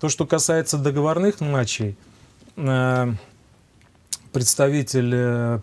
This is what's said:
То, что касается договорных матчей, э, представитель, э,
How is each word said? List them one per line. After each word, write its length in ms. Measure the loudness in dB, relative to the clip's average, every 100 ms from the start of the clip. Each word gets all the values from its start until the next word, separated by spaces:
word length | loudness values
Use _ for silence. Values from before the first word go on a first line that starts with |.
То, 80 | -4
что 180 | -2 0
касается 500 | 0 2 0 0 0
договорных 600 | 0 0 0 2 0 0
матчей, 560 | -2 0 0 -2 -4 -6 -16 -20 -20 _ -20 -6
э, 560 | -2 0 2 0 0 -4 -10 -20 _ _ _ _ _ _ _ -12 -6
представитель, 800 | -2 0 2 2 2 0 0 0
э, 440 | 0 0 0 -2 -2